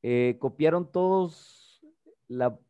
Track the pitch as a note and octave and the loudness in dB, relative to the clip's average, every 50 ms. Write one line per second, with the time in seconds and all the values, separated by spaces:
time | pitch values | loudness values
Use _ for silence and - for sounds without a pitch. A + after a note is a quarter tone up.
0 | - A#2+ B2 A#2+ B2 B2 A#2+ B2 - C3+ - - D3+ D#3 D#3+ F3 F3+ - _ F3+ | -2 0 0 2 2 0 0 -2 -4 -6 -4 0 0 2 2 0 -4 -2 _ 0
1 | F3+ F#3 F#3+ F#3+ F#3 E3+ D#3+ - - - - - - - - _ - D4+ _ _ | 0 2 2 0 0 -2 -6 -14 -20 -20 -20 -20 -20 -20 -20 _ -20 -20 _ _
2 | _ - - _ _ _ B2 B2 B2 B2 G#2+ - _ | _ -20 -20 _ _ _ -6 -2 -2 -2 -2 -4 _